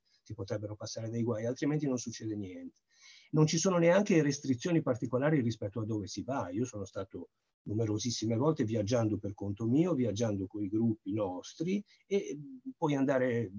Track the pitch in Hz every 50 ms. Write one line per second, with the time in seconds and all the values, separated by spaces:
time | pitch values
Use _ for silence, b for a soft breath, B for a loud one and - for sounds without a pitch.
0 | _ _ _ _ _ - 110 - 101 - 110 104 104 104 104 - 113 107 - 113
1 | 113 110 117 117 113 120 110 107 113 117 131 - 147 143 151 151 151 139 127 120
2 | - 120 110 - 113 110 107 104 98 92 90 87 87 - - _ _ b b b
3 | b b b b b b - 156 156 156 170 165 165 190 180 170 165 170 180 202
4 | 202 - 190 160 143 143 135 - - 135 127 123 - 180 170 160 - 131 123 117
5 | - 113 127 123 139 151 160 139 113 120 104 - 113 101 - 117 107 104 110 104
6 | 95 - - 104 - - 139 131 98 87 90 110 127 123 - 104 95 - - 104
7 | 95 - - 90 85 - _ _ _ _ _ _ _ 117 104 110 113 107 104 101
8 | - 123 113 - 110 113 113 113 139 160 151 - 127 107 113 110 101 101 127 117
9 | 110 107 107 101 - 98 95 - 101 101 98 - 113 113 127 151 170 185 160 127
10 | 123 107 98 110 117 110 104 95 95 95 - 104 104 92 107 110 117 113 107 -
11 | - 95 101 107 101 92 90 - - - - - 160 185 196 208 b b b b
12 | b - 196 202 - - - 147 147 - 262 - - 262 - _ 165 147 147 135
13 | 135 139 135 127 127 127 117 117 113 92 98